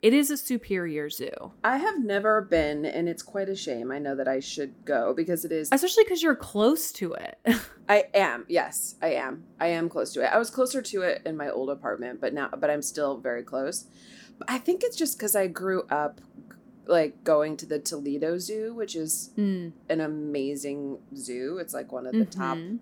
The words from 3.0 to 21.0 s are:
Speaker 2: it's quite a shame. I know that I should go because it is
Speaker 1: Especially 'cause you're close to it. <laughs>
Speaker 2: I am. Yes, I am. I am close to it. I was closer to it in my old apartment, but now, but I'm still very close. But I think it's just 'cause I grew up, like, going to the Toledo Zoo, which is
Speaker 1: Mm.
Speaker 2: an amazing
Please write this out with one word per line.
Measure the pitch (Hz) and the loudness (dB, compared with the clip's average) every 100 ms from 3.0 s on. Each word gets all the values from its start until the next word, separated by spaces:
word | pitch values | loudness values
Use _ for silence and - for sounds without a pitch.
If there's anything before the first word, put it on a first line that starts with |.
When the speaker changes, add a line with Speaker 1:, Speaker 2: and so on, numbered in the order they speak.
| 170 | -2
Speaker 2:
it's | 165 | -2
quite | - 202 196 | -6 -4 -4
a | 190 | -4
shame. | - 120 120 | -4 -6 -4
I | 135 | -4
know | 147 135 | -4 -2
that | 131 | 0
I | 131 | 0
should | 135 - 139 - | -2 -6 -6 -8
go | - 139 98 | -2 2 2
because | 139 165 170 165 | 0 0 0 0
it | |
is | 160 151 | -2 2
Speaker 1:
Especially | 269 359 403 | 2 4 6
'cause | 440 359 | 6 6
you're | 320 269 | 2 2
close | - 202 214 311 - | 0 4 4 4 -2
to | - 180 | -6 -6
it. | - - - - | -6 -10 -4 2
<laughs> | 233 - - - | 2 2 -16 4
Speaker 2:
I | 208 202 | 4 6
am. | 202 185 120 - | 4 4 0 0
Yes, | 170 - - - - | 0 0 -4 -6 -2
I | 165 | 0
am. | 131 131 143 170 - | 0 -2 -8 -14 -2
I | 165 | 0
am | 170 165 | 2 0
close | 165 113 | 0 -2
to | - | 0
it. | 123 | 2
I | 214 | 2
was | 233 | 0
closer | - 254 262 | 0 0 0
to | 254 202 | -4 -2
it | 180 - | 0 0
in | - 160 | -4 -6
my | 143 | -4
old | - 131 | -4 -4
apartment, | 139 - 104 120 123 | -4 -4 -4 -6 -4
but | 131 | -4
now, | 147 139 | -2 -4
but | - 147 | -2 0
I'm | 147 | 0
still | 147 - 143 135 | -2 -2 -2 -2
very | 131 120 | -4 -6
close. | 120 131 135 180 - - - - - - | -6 -4 -4 -6 -10 -20 -20 -20 -20 -14
But | - | -6
I | 254 | -4
think | 247 359 | 0 0
it's | 480 - | 0 -2
just | 320 - | -2 -2
'cause | 214 | 0
I | 214 190 | 2 2
grew | 165 185 185 | -2 -2 -2
up, | - 143 151 - - - - - - - - | 0 0 -2 -4 -20 -20 -20 -20 -20 -20 4
like, | 170 156 - | 4 4 0
going | - 156 151 151 | 4 4 4 -2
to | |
the | - 151 | -4 -4
Toledo | 143 156 143 143 156 175 | -4 -6 -4 -2 0 0
Zoo, | 180 214 220 | -2 -6 -6
which | 233 208 | -6 -6
is | 165 156 - - - | -4 -4 -4 -4 0
Speaker 1:
Mm. | 208 190 170 160 - | 0 0 -4 -12 -2
Speaker 2:
an | 160 | 0
amazing | 156 151 151 147 135 143 143 143 139 139 | 0 -2 -4 -2 -2 -4 -6 -6 -6 -8